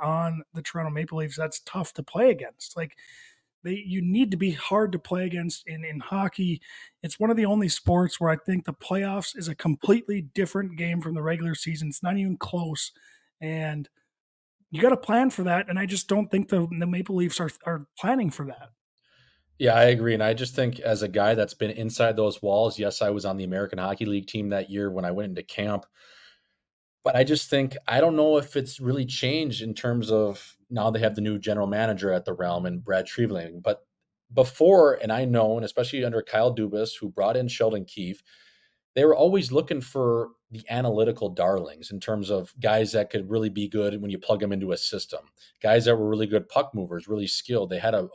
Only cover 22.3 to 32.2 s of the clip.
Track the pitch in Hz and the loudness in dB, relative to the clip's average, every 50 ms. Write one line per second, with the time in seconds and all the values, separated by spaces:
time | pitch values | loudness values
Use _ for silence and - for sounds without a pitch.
22.3 | 95 - - 101 98 104 113 113 - - 104 101 - - 110 104 104 104 95 98 | 0 -2 0 2 2 4 4 2 0 0 -2 -2 0 0 0 0 0 -2 -2 -4
23.3 | 95 98 95 90 92 95 101 98 - 95 92 95 101 - 113 104 101 101 98 - | -4 -4 -4 -4 -4 -4 -4 -4 -4 -4 -4 -4 -4 -4 -4 -4 -4 -4 -6 -6
24.3 | - 110 104 101 101 98 92 98 98 101 101 98 92 95 90 87 90 101 104 98 | -6 -6 -4 -2 -2 -4 -4 -4 -4 -4 -4 -2 -4 -4 -4 -4 -4 -4 -4 -6
25.3 | 90 87 87 - - - 101 104 104 98 - _ _ _ _ - - - - - | -8 -10 -12 -10 -8 -6 -4 -2 -4 -4 -6 _ _ _ _ -20 -20 -20 -20 -20
26.3 | _ _ _ _ _ _ _ _ _ _ _ _ _ _ - 135 127 123 131 135 | _ _ _ _ _ _ _ _ _ _ _ _ _ _ -2 2 4 4 4 4
27.3 | 151 147 - - 147 139 135 131 135 - - - 113 131 156 170 160 151 151 156 | 2 0 0 0 0 0 0 0 -4 -6 -4 0 4 4 4 4 6 4 4 6
28.3 | 151 147 143 - - 143 131 - - - 131 123 131 139 127 123 - - - 127 | 6 4 2 0 -4 -4 -4 -6 -8 -6 -2 -2 0 -2 -2 -4 -4 -2 -2 -2
29.3 | 143 160 160 143 - 101 110 113 107 - - 123 120 120 110 107 110 110 107 101 | 0 0 -2 -4 -4 -6 -6 -8 -8 -4 -2 -2 0 0 0 2 2 2 2 2
30.3 | 101 - - - - _ _ - 120 117 104 113 110 110 117 107 104 107 104 107 | -2 -6 -12 -20 -20 _ _ -8 -4 0 0 0 0 2 0 0 0 0 -2 -2
31.3 | 104 101 95 107 104 104 101 98 101 107 113 113 107 92 98 98 92 90 | -2 -4 -2 -2 0 0 0 0 0 0 0 0 0 0 0 0 0 0